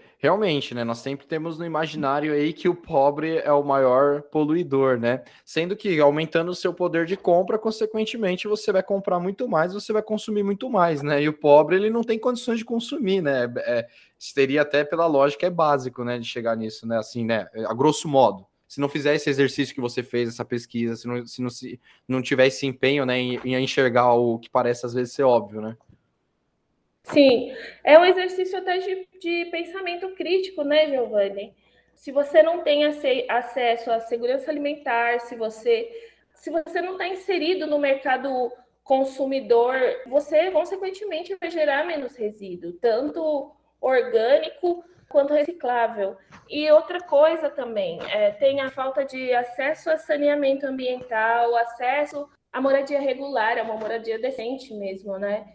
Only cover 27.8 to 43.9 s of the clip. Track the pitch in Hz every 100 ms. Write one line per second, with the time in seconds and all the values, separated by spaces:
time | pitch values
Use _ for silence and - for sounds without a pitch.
27.8 | - 311 359 370 370 370 370 381 370 370
28.8 | 381 370 - _ 330 339 339 330 339 370
29.8 | 370 349 381 381 311 370 381 - 285 294
30.8 | 311 269 226 214 202 196 170 _ _ _
31.8 | _ _ - 269 285 320 311 349 349 294
32.8 | 302 294 277 247 - 233 240 269 240 233
33.8 | - 226 - 233 240 262 277 302 285 294
34.8 | - 233 233 240 240 240 220 220 247 233
35.8 | - - - _ _ _ - 320 311 349
36.8 | 349 381 359 370 - 349 302 370 311 294
37.8 | 285 269 277 262 269 254 247 - _ _
38.8 | _ 269 269 - 269 269 208 233 247 262
39.8 | 247 - - 269 294 311 370 370 349 381
40.8 | 381 381 415 320 359 381 330 339 302 277
41.8 | 339 311 247 - 214 214 196 175 170 175
42.8 | 233 226 294 330 311 294 277 _ _ _
43.8 | 233